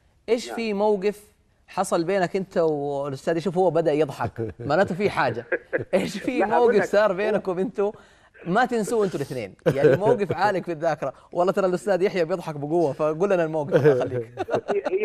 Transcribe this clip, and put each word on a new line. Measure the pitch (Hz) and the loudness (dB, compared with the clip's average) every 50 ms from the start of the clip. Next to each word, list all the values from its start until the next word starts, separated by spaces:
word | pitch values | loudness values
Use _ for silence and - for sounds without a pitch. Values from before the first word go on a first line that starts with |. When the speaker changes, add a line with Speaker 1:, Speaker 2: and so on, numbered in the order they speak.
| _ _ _ _ _ - | _ _ _ _ _ -2
Speaker 1:
إيش | 226 247 214 359 | -2 -2 -2 -4
Speaker 2:
نعم. | - | -6
Speaker 1:
في | - 233 220 208 | -6 -4 -2 -2
موقف | 196 208 214 214 190 180 208 202 - - - _ _ _ _ _ _ _ - | 0 2 2 2 0 0 -2 -4 -6 -10 -20 _ _ _ _ _ _ _ -10
حصل | - - 151 - 214 175 165 | -4 -4 -2 0 0 0 0
بينك | 160 196 196 180 165 - | 0 0 0 0 0 -2
أنت | 196 190 - - 190 | -4 -4 -2 0 0
والأستاذ؟ | 165 160 151 143 139 143 143 139 139 143 135 135 - 180 165 170 | 2 2 0 0 -2 -4 -4 -4 -4 -6 -8 -6 -2 -2 -2 0
شوف | 151 202 156 180 | -2 -2 0 2
هو | 190 180 | 2 4
بدأ | 147 165 165 160 | 4 2 2 2
يضحك، | 147 147 156 139 135 - 127 117 - - 117 107 - | 2 2 2 0 -2 -4 -6 -6 -4 -6 -8 -8 -8
Speaker 2:
<laughs> | - 120 131 | -8 -4 0
Speaker 1:
معناته | 147 170 202 196 190 | 2 2 2 0 0
في | 160 208 180 | -2 -2 -2
حاجة. | - - 151 131 120 117 117 - - - - - - 175 117 - - | 0 0 0 0 -2 -4 -6 -6 -6 -6 -6 -6 -6 -6 -4 -2 -2
إيش | 190 190 170 175 202 | -2 -2 -2 -6 -8
في | - - 254 247 | -6 -4 -2 -2
Speaker 2:
لا، | 190 208 226 | 0 2 2
أقول | 226 240 226 226 | 4 4 4 4
Speaker 1:
موقف | 202 185 | 4 2
Speaker 2:
لك، | 160 | 2
Speaker 1:
صار | - 202 214 208 | 2 2 4 2
Speaker 2:
هو | 190 | 2
Speaker 1:
بينك | 175 208 214 214 196 - 190 | 0 -2 0 -2 -2 -2 -2
وبينته | 180 170 190 - - - 196 208 220 - - - _ _ _ _ _ - - | -4 -2 -4 -4 -2 -2 -4 -4 -4 -8 -16 -20 _ _ _ _ _ -12 -6
ما | 170 175 226 254 | -2 0 2 2
تنسوه | 240 247 226 208 - 247 220 208 | 2 0 -2 -2 -2 0 0 0
أنتوا | 190 - 160 | 0 -2 -4
الاثنين؟ | 139 - 147 127 107 95 - - - 175 139 | -6 -6 -8 -8 -10 -10 -10 -4 0 0 2
يعني | 131 143 151 131 175 | 4 4 4 4 4
موقف | 196 220 240 214 202 156 | 4 4 2 2 2 -2
عالق | 151 160 190 208 196 180 | -2 0 0 0 0 0
في | - 175 | -4 -4
الذاكرة. | 170 151 160 165 151 - - 135 - - - _ | -6 -2 -2 -2 -2 -2 -4 -6 -8 -8 -14 _
والله | - 170 175 190 185 | -2 0 0 0 2
ترى | 208 190 | 2 0
الأستاذ | 185 180 175 - 208 196 175 | 0 0 0 0 0 0 2
يحيى | 180 202 - 190 165 | 0 0 0 0 -2
بيضحك | 156 185 175 175 165 151 | -2 -2 -4 -6 -6 -8
بقوة، | 147 143 147 156 175 165 143 131 | -8 -4 -2 0 2 2 2 0
فقول | - 156 151 156 156 180 208 | 0 -2 -2 -2 0 0 2
لنا | 196 175 165 | 2 2 0
الموقف، | 160 156 160 147 139 165 | 0 -2 -4 0 2 4
الله | 160 127 151 139 123 | 4 6 6 4 4
يخليك. | 123 135 131 123 113 113 - - 370 - | 2 -2 -4 -6 -8 -8 -8 -10 -6 -4
Speaker 2:
<laughs> | 453 - - - - | -4 -4 -2 -2 -4
هي، | 202 - 285 359 392 | -2 -2 -2 -2 -2